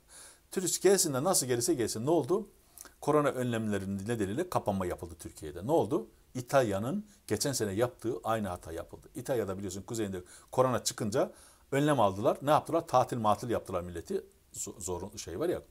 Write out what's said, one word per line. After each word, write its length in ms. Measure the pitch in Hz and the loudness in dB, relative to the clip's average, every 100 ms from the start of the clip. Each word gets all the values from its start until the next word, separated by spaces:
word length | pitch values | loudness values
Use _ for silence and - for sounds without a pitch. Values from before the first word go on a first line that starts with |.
| _ - - - _ | _ -20 -20 -20 _
turist 300 | 196 175 - | -4 -2 4
gelsin 320 | 180 190 165 | 6 6 4
de 100 | 131 | 2
nasıl 240 | 175 - 127 | 2 2 2
gelirse 260 | 120 120 | 2 2
gelsin. 320 | 147 107 110 127 | 2 0 0 2
Ne 40 | |
oldu? 380 | 165 120 190 202 - _ - - - | 2 4 0 -2 -14 _ -20 -20 -4
Korona 280 | - 147 143 | 2 4 4
önlemlerinin 800 | 127 123 113 110 98 98 98 104 | 0 0 0 0 -2 -2 -4 -4
nedeniyle 420 | 117 95 123 180 | -2 0 -2 -2
kapanma 360 | 113 107 98 90 | -2 0 -2 -2
yapıldı 300 | 80 85 - | -4 -10 -14
Türkiye'de. 480 | 82 - 78 82 107 | -16 -12 -12 -8 0
Ne 40 | |
oldu? 360 | 160 107 160 - - _ 123 | 0 2 -2 -4 -16 _ -12
İtalya'nın 720 | 123 139 113 95 117 202 - - - | 0 2 2 0 -2 -4 -8 -18 -4
geçen 260 | 104 147 | -2 -2
sene 180 | 123 104 | -2 -2
yaptığı 480 | 95 123 - 110 - | 0 -2 -2 -6 -4
aynı 240 | 110 113 98 | -2 -2 -4
hata 240 | 87 - | -6 -8
yapıldı. 360 | 82 - - - 139 | -10 -10 -16 -14 -10
İtalya'da 420 | 123 123 98 95 | -2 -2 -2 -6
biliyorsun 240 | 101 98 | -6 -8
kuzeyinde 420 | - 113 101 92 - - - | -8 -4 -4 -6 -12 -20 -4
korona 320 | - 127 110 | 2 2 2
çıkınca 480 | - - 110 131 180 - - - _ | -2 -4 0 2 0 -4 -20 -20 _
önlem 280 | 139 151 139 | 2 4 4
aldılar. 380 | 101 95 135 196 | 4 4 0 0
Ne 100 | 143 | 2
yaptılar? 360 | 147 - 160 156 | 2 2 -2 4
Tatil 300 | 127 120 127 | 4 4 2
matil 320 | 107 98 123 | 2 2 0
yaptılar 320 | 101 - 90 | -4 -2 -6
milleti. 440 | 90 85 - 196 - _ _ | -4 -10 -6 -6 -6 _ _
Zo-, 280 | - - - | -12 -12 -8
zorun 360 | - 87 95 - | -6 -6 -8 -10
şey 220 | - 90 | -10 -4
var 100 | 170 | -2
ya, 120 | 90 - | -4 -8